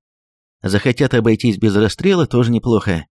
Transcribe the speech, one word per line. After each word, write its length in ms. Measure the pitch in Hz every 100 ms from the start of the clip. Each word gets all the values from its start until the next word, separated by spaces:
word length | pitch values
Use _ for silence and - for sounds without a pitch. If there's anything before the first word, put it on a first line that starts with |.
| _ _ _ _ _ _
Захотят 500 | 101 101 127 120 131
обойтись 440 | 127 113 110 123 95
без 180 | 110 101
расстрела, 500 | 107 - 180 185 143
тоже 240 | 120 120
неплохо. 560 | 117 123 110 104 85 -